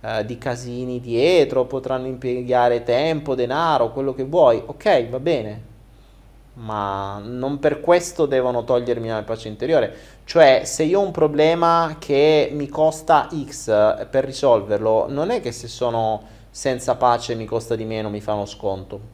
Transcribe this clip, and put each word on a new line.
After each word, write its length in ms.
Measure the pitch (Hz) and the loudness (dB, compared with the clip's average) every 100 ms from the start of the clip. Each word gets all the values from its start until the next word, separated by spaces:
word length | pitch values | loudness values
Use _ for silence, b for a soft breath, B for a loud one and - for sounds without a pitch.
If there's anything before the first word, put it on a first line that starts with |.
eh, 240 | 110 110 107 | -4 -4 -4
di 120 | 120 | -6
casini 600 | 139 120 123 120 127 123 | -6 -6 -8 -8 -6 -8
dietro, 640 | 123 117 143 180 139 135 | -4 0 4 4 4 2
potranno 440 | 127 135 131 131 127 | -2 -4 -4 -6 -6
impiegare 760 | 127 127 127 123 123 123 117 | -6 -4 -4 0 2 4 2
tempo, 500 | 117 123 156 160 147 | 0 0 2 -2 -2
denaro, 600 | 131 120 135 165 147 117 | -2 -2 0 2 2 0
quello 200 | 120 135 | -2 -6
che 120 | 131 135 | -4 -2
vuoi. 360 | 170 143 113 - | 4 6 4 -2
Ok, 420 | - 214 170 113 | -4 2 2 2
va 120 | 127 | -4
bene. 560 | 147 151 110 117 - - - b b b b - - - | -2 -2 -4 -12 -16 -20 -20 b b b b -20 -20 -16
Ma 640 | 110 107 101 98 98 101 | -8 -4 -4 -4 -6 -10
non 360 | 104 123 131 143 | -10 -6 -6 0
per 220 | 147 147 | 0 0
questo 440 | - 175 175 - 147 | 2 2 2 -2 0
devono 380 | 131 127 120 | 2 2 -2
togliermi 460 | 117 123 120 117 113 | 0 0 0 -4 -4
la 120 | 110 | -6
pace 260 | 104 110 110 | -6 -8 -8
interiore. 460 | 107 127 160 107 B B B | -8 0 2 2 B B B
Cioè, 380 | - 170 147 131 | -2 6 8 8
se 200 | - - | 2 -2
io 160 | 160 190 | 0 2
ho 40 | |
un 80 | 196 | 0
problema 840 | 165 156 147 156 170 170 170 165 156 | 2 0 4 2 4 4 2 0 -4
che 500 | - 143 147 156 - | -2 4 6 4 2
mi 160 | 147 143 | -4 -6
costa 600 | 151 156 156 - 160 - 160 139 | 0 0 0 2 2 2 -6 -8
X 640 | - - 107 107 - 113 | -12 0 4 4 2 -2
per 160 | 135 131 | -2 -2
risolverlo, 800 | 131 139 117 101 104 110 110 - | 0 2 2 2 -2 2 2 0
non 220 | 139 170 | -4 -2
è 100 | 240 | -2
che 120 | 131 | -4
se 160 | 117 120 | -10 -14
sono 560 | - 123 117 110 110 B B B | -4 -2 0 -2 -4 B B B
senza 460 | - 139 123 123 123 | -6 -4 -4 -2 0
pace 400 | 127 117 - 117 | 2 2 -2 -8
mi 100 | 110 | -4
costa 300 | 113 110 113 | -6 -4 -6
di 100 | 110 | -4
meno, 240 | 110 107 | -6 -6
mi 120 | 104 | -8
fa 120 | 104 | -4
uno 140 | 107 101 | -4 -6
sconto. 520 | - 101 95 95 101 107 | -6 -6 -6 -8 -16 -16